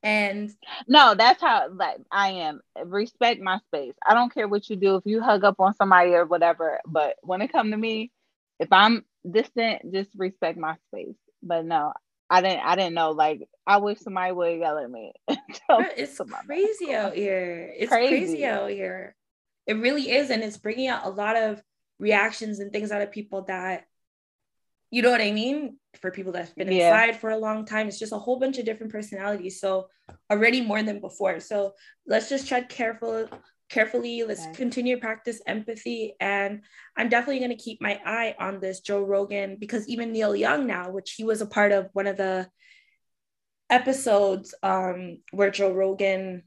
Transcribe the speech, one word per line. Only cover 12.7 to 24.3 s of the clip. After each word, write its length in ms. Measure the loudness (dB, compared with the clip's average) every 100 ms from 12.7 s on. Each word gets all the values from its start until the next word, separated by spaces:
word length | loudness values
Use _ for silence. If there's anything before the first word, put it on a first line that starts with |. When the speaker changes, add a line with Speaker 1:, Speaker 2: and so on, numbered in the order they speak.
| 0
Speaker 2:
didn't 180 | 0
know. 180 | 0 0
Like, 360 | 0 -4 -4 -10 _ 2
I 120 | 4
wish 220 | 4 -6
somebody 320 | -6 -4 -4
would 280 | 0 -2 0
yell 180 | -2 -4
at 120 | -6
me 200 | -12 -16 -14
<laughs> 80 | -6
and 120 | -6 -6 -18 2
tell 120 | 4
Speaker 1:
Bro, 80 | 4
Speaker 2:
me 40 | -4
Speaker 1:
it's 200 | -8 -8
Speaker 2:
to 80 | -12
my 120 | -12 -8
Speaker 1:
crazy 420 | -2 -2 -2 -4
Speaker 2:
mask 100 | -4
Speaker 1:
out 140 | -4
Speaker 2:
on. 60 | -4
Speaker 1:
here. 560 | -2 -2 -4 -8 -12 -8
It's 140 | 0
Speaker 2:
Crazy. 180 | 2 4
Speaker 1:
crazy 360 | 2 0 -2 -2
out 240 | -2 -4
here. 460 | -6 -8 -8 -14 _ _ _ _ _ -6
It 80 | 0
really 340 | 0 0 0
is. 180 | 0 0
And 140 | -2
it's 140 | -4 -8
bringing 300 | -8 -4 -4
out 180 | -4 -6
a 20 |
lot 260 | -4 -2 0
of 280 | 0 -4 _ _ _ _
reactions 600 | 2 2 2 -2 -10 -8
and 120 | -8
things 200 | -6 -4
out 100 | -4
of 100 | -6
people 300 | -8 -10 -10 -8
that, 400 | -8 -6 -8 _ _ _ _ _